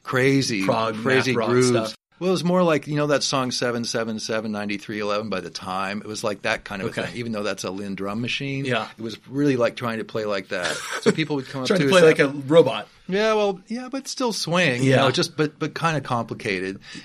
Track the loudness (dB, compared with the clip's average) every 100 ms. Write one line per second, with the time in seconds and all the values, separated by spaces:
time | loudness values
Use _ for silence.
0 | -2 2 4 4 2 0 0 0 0 -2
1 | 2 2 2 0 2 4 4 2 -2 -8
2 | _ -6 -2 0 2 4 4 2 0 -2
3 | 2 2 2 -2 -2 -2 -2 -2 -2 -4
4 | -4 -6 -4 -4 -4 -4 -4 -6 -6 -4
5 | -2 -2 -2 -6 -6 -10 -6 -4 -4 -4
6 | -8 -6 -4 -2 -2 -4 -6 -8 -6 -6
7 | -6 -6 -6 -4 -4 -4 -6 -6 -8 -6
8 | -6 -4 -6 -6 -6 -6 -2 -2 -4 -10
9 | -12 -12 -8 0 2 4 2 0 -6 -4
10 | -6 -4 -2 -4 -4 -4 -4 -4 -6 -2
11 | 0 0 0 -4 -6 -4 0 2 6 8
12 | 8 8 4 0 4 6 6 2 -8 -14
13 | -4 0 2 2 2 -2 -8 -10 -8 -8
14 | -8 -2 -2 -2 0 2 2 2 4 6
15 | 4 2 -2 0 -2 -2 -6 -2 -2 -2
16 | -2 -4 -4 -6 -4 -2 -4 -8 -12 -18